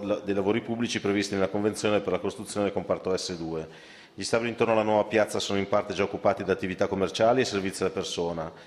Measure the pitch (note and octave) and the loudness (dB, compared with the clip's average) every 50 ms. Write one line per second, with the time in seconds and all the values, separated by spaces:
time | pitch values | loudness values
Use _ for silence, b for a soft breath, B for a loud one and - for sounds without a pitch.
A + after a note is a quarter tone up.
0 | G2+ G2 G#2 - - F#2+ G2 G2+ F#2+ G2 G#2+ A#2 A#2 A#2 A#2 A#2 A#2+ A2 - A2 | 0 -2 -2 -2 -2 -2 0 0 2 2 2 0 0 -4 -4 -4 -2 -2 -2 -2
1 | - G2+ G2 G#2 G2 - G2+ G2 F#2+ F#2 - G2+ G2+ G#2+ G2 - - G#2+ G#2 G2+ | 0 0 2 2 0 0 0 0 0 0 0 0 0 0 0 0 2 2 2 2
2 | G2+ - F2+ F2+ - G2 - - G#2+ - - G#2 G2+ G2 F#2+ G2 F2+ - F#2+ E2 | 2 0 -2 -2 -2 -4 -6 -6 -8 -8 -2 -2 0 0 0 -2 -2 0 -2 -2
3 | - F#2 F#2 F2+ - - F#2 E2 E2 D#2+ E2 D#2+ D#2 D#2+ B B B B B B | 0 0 -2 -2 -2 -4 -6 -6 -6 -6 -6 -6 -6 -8 B B B B B B
4 | B B B B F#2+ - - A#2 A#2 A#2 A2 - A#2 A2 A2+ A2 G#2+ G#2+ G#2+ G#2 | B B B B -4 0 0 0 0 0 0 0 2 4 4 4 4 4 4 4
5 | G#2 - A2 G#2+ G#2 - - G#2 - - G2+ G2 G2 - - G#2 G2 - F#2+ E2+ | 4 4 4 2 2 2 0 -2 -2 0 0 0 0 0 0 0 0 0 0 0
6 | G2 - - F#2 - G#2 G2 - G2+ F2+ F#2+ - - F#2 F#2 - G2+ F#2 G2 F#2+ | 0 0 0 0 2 2 2 2 2 0 0 0 0 -2 -2 -2 -2 0 0 0
7 | F#2+ E2+ - - A2 A2+ B2+ C3 A#2+ - G2+ G2 F#2 G2 F#2 - F#2+ F#2 - G2 | 0 0 2 4 4 6 6 4 2 2 0 -2 -2 -2 -2 -2 -2 -2 -2 -2
8 | F2+ - - - F2 E2+ E2+ E2 D#2+ D#2+ - B B | -4 -4 -4 -4 -2 -2 -2 -4 -6 -8 -10 B B